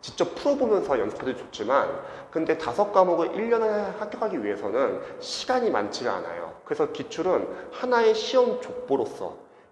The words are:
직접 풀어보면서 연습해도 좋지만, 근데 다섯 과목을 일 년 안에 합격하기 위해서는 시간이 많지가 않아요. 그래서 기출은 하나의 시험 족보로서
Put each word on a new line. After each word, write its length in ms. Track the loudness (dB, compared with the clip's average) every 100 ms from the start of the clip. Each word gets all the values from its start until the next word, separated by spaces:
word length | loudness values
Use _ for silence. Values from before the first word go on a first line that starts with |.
직접 320 | -10 -2 -2
풀어보면서 640 | 0 0 2 4 2 2 0
연습해도 400 | 0 -2 -4 -6
좋지만, 500 | -8 -6 2 2 2 -4 -10 -14 -6
근데 280 | -2 0 0
다섯 340 | 0 0 4
과목을 420 | 6 6 4 0
일 140 | -2 0
년 140 | 2
안에 100 | 2 0 -2 -6
합격하기 460 | -8 -4 -2 -2
위해서는 560 | -2 -2 -2 2 2 0 -8 -12
시간이 500 | -10 -6 0 2 2
많지가 420 | 2 0 -2 -2
않아요. 400 | -2 -4 -8 -8 -12 -6
그래서 260 | -2 0
기출은 560 | -2 -8 -2 2 2 0 -8 -12
하나의 440 | -6 2 4 4
시험 460 | 4 2 4 4 0
족보로서 760 | -6 -10 0 0 0 -6 -8 -10 -18 -20 -10